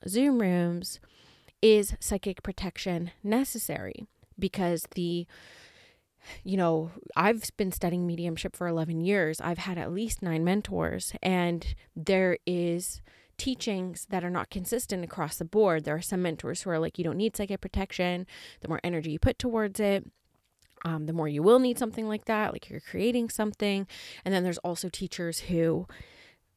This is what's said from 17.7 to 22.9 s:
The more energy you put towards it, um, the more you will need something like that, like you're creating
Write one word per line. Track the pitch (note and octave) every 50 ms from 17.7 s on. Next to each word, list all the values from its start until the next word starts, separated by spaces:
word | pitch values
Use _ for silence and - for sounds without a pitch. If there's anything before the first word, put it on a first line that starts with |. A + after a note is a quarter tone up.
| - G3 F#3+ - - - F3+ F3+ F3+ F3+ F#3 - - - - - - -
The | - -
more | D#3+ - -
energy | F3 F3 D#3+ D#3 D#3+
you | D3 D#3
put | - C4 A#3 -
towards | - B3 A3+ A3 G#3+ G3+ G3 -
it, | G#3 G3+ G3 F#3+ - - - _ _ _ _ _ _ _ _ _ _ _ _ - -
um, | E3 D#3+ D#3 D3+ D#3
the | E3
more | E3 D#3 D3
you | D3 D3
will | D#3+ G#3 A#3+ C4
need | B3+ B3 A#3+ -
something | B3+ A3+ A3+ A#3 A3 G#3+
like | G#3+ G#3+ -
that, | - A3 G#3+ G#3+ - -
like | - - -
you're | - D3+
creating | - -